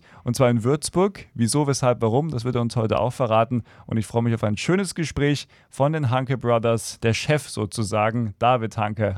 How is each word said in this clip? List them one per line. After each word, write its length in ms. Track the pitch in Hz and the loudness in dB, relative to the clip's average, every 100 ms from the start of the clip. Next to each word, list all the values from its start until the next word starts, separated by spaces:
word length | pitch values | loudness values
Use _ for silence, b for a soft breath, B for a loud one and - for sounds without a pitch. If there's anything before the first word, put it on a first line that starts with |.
| B B | B B
und 120 | - 117 | -6 2
zwar 160 | 123 | 4
in 120 | 120 | 4
Würzburg. 600 | 113 151 - 170 202 190 - | 2 0 -2 0 0 -2 -14
Wieso, 320 | - 113 143 139 | -2 0 0 0
weshalb, 380 | 131 127 117 | 0 2 2
warum, 260 | 113 120 160 | 2 2 0
das 160 | 127 123 | -4 -2
wird 80 | |
er 80 | 123 | -2
uns 140 | 120 123 | -2 0
heute 240 | 110 107 | 0 0
auch 140 | 117 | 0
verraten. 500 | - 123 110 117 123 B B B | -2 2 2 2 0 B B B
Und 100 | 110 | -4
ich 80 | 104 | -2
freue 160 | 117 | 0
mich 140 | 117 113 | 0 0
auf 80 | |
ein 120 | 107 101 | 0 -2
schönes 380 | - 185 185 | 0 0 0
Gespräch 540 | - 151 - 143 143 - b b | -4 -4 0 0 0 -4 b b
von 200 | - 139 | -2 0
den 200 | 160 131 | 0 0
Hanke 260 | 127 127 127 | 0 0 -2
Brothers, 600 | 120 117 117 117 - - | 2 2 4 0 -2 -4
der 160 | 117 110 | 0 0
Chef 340 | - 151 - | 0 -2 -2
sozusagen, 840 | - 104 - 104 107 107 117 113 - | -6 -6 -4 -2 2 2 0 -4 0
David 400 | 117 127 110 117 | 2 2 0 -2
Hanke. 380 | 107 107 101 | -4 0 -2